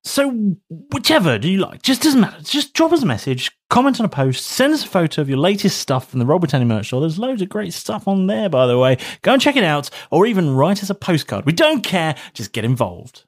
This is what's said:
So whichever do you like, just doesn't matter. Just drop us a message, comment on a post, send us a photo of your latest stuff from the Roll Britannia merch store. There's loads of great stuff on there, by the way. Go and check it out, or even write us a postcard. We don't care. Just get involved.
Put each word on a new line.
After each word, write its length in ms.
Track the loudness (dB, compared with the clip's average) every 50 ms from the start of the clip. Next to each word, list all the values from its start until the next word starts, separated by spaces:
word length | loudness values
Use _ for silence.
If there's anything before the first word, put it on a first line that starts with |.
| _
So 480 | -4 -2 -2 0 0 -2 -2 -2 -2 -2 -4 _ _ -18 -18 -12 _
whichever 480 | -8 -6 -2 0 2 2 4 2 0 0
do 100 | 0 0
you 80 | 0
like, 240 | 0 -2 -4 -6 -6
just 220 | -2 -2 0 2 2
doesn't 180 | 4 4 4
matter. 180 | 2 2 -2 -14 -10
Just 320 | -4 -4 -4 -4 -4 _
drop 160 | 0 2 2
us 100 | 2 2
a 60 | 2
message, 420 | 0 -2 -2 -2 -4 -4 -4 -4 -8 _ _ _ _
comment 280 | 2 2 4 2 2 0
on 60 | -2
a 40 | -2
post, 360 | 0 0 0 0 0 -2 -6
send 260 | -8 -2 0 2 2
us 140 | 2 0 -2
a 20 |
photo 320 | -2 0 0 0 0 0 -2
of 80 | -2
your 120 | 0 0 2
latest 400 | 2 2 0 2 0 0 0 0
stuff 280 | -4 -2 -2 -2 -2
from 120 | -4 -2 -2
the 80 | 2
Roll 100 | 2 2
Britannia 300 | 2 2 0 2 2 2
merch 180 | 2 0 0 -2
store. 160 | -4 -2 -2
There's 160 | -2 -2 -2
loads 240 | -4 -4 -4 -4 -4
of 80 | -6 -6
great 240 | -6 -8 -8 -6 -10
stuff 340 | -10 -8 -8 -8 -6 -2
on 200 | 0 0 0 0
there, 200 | 0 0 -2 -2
by 200 | 0 2 4 4
the 100 | 4 4
way. 220 | 4 4 4 2 0 -2 -14 -14 _ 0
Go 100 | 2 2
and 80 | 4
check 140 | 4 2 2
it 80 | 2 2
out, 260 | 2 0 -2 -4 -6 -14 -18 -8 _
or 160 | 2 2 4
even 260 | 4 2 0 0 2 2
write 300 | 2 4 2 2 -2 -2
us 80 | -6
a 20 | -8
postcard. 540 | -6 -2 -2 -2 -2 -2 -4 -6 -4 -2
We 60 | -2 2
don't 300 | 2 2 2 2 0 -2
care. 320 | -2 -2 -2 -2 -2 -4 -6 -12 -18 _
Just 180 | -12 -12 -8 -6
get 120 | -4 -2
involved. 580 | -2 0 0 -2 -4 -4 -12 -18 -20 _ -20 _